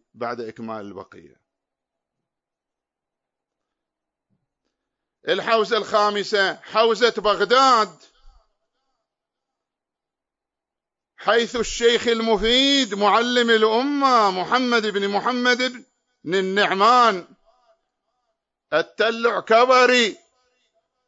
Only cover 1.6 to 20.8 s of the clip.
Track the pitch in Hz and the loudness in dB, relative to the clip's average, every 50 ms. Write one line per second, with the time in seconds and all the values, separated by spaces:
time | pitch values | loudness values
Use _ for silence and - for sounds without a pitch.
1.6 | _ _ _ _ _ _ _ _ _ _ _ _ _ _ _ _ _ _ _ _ | _ _ _ _ _ _ _ _ _ _ _ _ _ _ _ _ _ _ _ _
2.6 | _ _ _ _ _ _ _ _ _ _ _ _ _ _ _ _ _ _ _ _ | _ _ _ _ _ _ _ _ _ _ _ _ _ _ _ _ _ _ _ _
3.6 | _ _ _ _ _ _ _ _ _ _ _ _ _ _ _ _ _ _ _ _ | _ _ _ _ _ _ _ _ _ _ _ _ _ _ _ _ _ _ _ _
4.6 | _ _ _ _ _ _ _ _ _ _ _ _ - 151 180 190 - 226 226 226 | _ _ _ _ _ _ _ _ _ _ _ _ -4 -4 -4 -2 0 0 0 0
5.6 | 208 190 233 214 - - 214 208 208 208 202 208 190 - 214 202 190 180 156 - | 0 0 -2 -4 -2 -2 0 0 0 0 -2 -4 -4 -2 -2 -2 0 -2 -4 -8
6.6 | - - - 220 233 226 220 196 240 226 - 220 185 214 196 175 202 185 240 262 | -14 -4 0 0 2 2 2 0 0 0 0 0 -2 -2 0 0 0 2 2 4
7.6 | 269 262 240 220 214 175 160 _ - _ _ _ _ - - _ _ _ _ _ | 4 4 4 2 0 -2 -6 _ -20 _ _ _ _ -20 -20 _ _ _ _ _
8.6 | _ _ _ _ _ _ _ _ _ _ _ _ _ _ _ _ _ _ _ _ | _ _ _ _ _ _ _ _ _ _ _ _ _ _ _ _ _ _ _ _
9.6 | _ _ _ _ _ _ _ _ _ _ _ _ _ _ _ _ _ _ _ _ | _ _ _ _ _ _ _ _ _ _ _ _ _ _ _ _ _ _ _ _
10.6 | _ _ _ _ _ _ _ _ _ _ _ - - 196 220 233 233 - 254 233 | _ _ _ _ _ _ _ _ _ _ _ -6 -2 0 0 0 0 -2 -4 -6
11.6 | 208 - - - 233 233 240 214 - 240 233 226 226 226 220 180 214 226 247 262 | -6 -6 -4 0 2 2 2 2 0 -2 -2 -2 0 -2 -2 0 0 0 0 2
12.6 | 269 277 277 277 262 190 202 196 208 202 196 226 240 247 247 247 240 233 226 220 | 2 2 0 0 -2 -2 -2 -2 0 2 2 2 0 0 0 0 2 2 2 2
13.6 | 220 220 220 233 262 285 285 277 277 262 247 226 208 196 185 185 175 - 233 262 | 2 2 0 0 -2 -2 -2 0 0 2 4 4 2 2 0 -2 -4 -2 -2 -2
14.6 | 254 247 240 226 214 208 190 208 196 202 202 196 196 240 254 247 247 247 247 240 | 0 0 -2 -2 -2 -2 -4 -4 -4 -2 -4 -4 -4 -4 -4 -2 0 0 0 0
15.6 | 254 247 247 233 - _ _ _ _ _ _ _ - 147 180 196 190 190 190 202 | -2 -6 -6 -10 -18 _ _ _ _ _ _ _ -8 -4 -2 -2 -2 -2 0 0
16.6 | 196 156 185 190 208 226 254 247 240 220 196 175 156 - - _ _ _ _ _ | 0 0 0 2 4 4 4 4 4 2 0 -2 -8 -14 -20 _ _ _ _ _
17.6 | _ _ _ _ _ _ _ _ _ _ _ _ _ _ _ _ _ _ _ _ | _ _ _ _ _ _ _ _ _ _ _ _ _ _ _ _ _ _ _ _
18.6 | _ _ 151 160 165 - _ - 208 233 226 226 233 233 208 202 - - 220 233 | _ _ -4 -4 -4 -4 _ -2 -2 -2 -2 -2 -2 -2 -2 -4 0 2 4 4
19.6 | 254 262 254 254 247 254 254 247 233 190 - - _ _ _ _ _ _ _ _ | 6 6 4 4 4 4 4 2 2 0 -4 -8 _ _ _ _ _ _ _ _
20.6 | _ _ _ _ | _ _ _ _